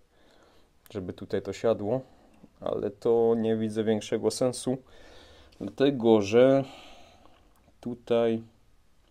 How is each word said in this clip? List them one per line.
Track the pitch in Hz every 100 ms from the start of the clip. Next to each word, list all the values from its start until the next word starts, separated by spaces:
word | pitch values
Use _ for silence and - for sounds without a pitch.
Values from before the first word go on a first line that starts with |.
| _ _ _ _ _ _ _ _ _
żeby | 104 92
tutaj | 90 101 98
to | 98
siadło. | 98 117 107 101 127 - _ _ _ - -
Ale | - - 104
to | - 120 117 117 117
nie | 110 113
widzę | 110 110
większego | 107 107 - 113 107
sensu, | - 127 120 - 131 - - - - - - - -
dlatego | - - 139 135 113 110
że | 98 117 131 135 135 - - - - - - _ _ _ _ _
tutaj | 123 120 - 117 117 113 113 _ _ _ _ _ _